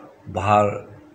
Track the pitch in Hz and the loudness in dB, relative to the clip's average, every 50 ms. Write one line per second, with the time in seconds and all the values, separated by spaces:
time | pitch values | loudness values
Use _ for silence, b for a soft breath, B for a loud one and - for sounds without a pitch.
0 | B B - _ - - 95 92 92 101 104 104 104 101 98 101 - - - - | B B -20 _ -18 -12 -8 -4 0 2 2 2 2 2 -2 -6 -10 -16 -20 -20
1 | - - - | -20 -20 -20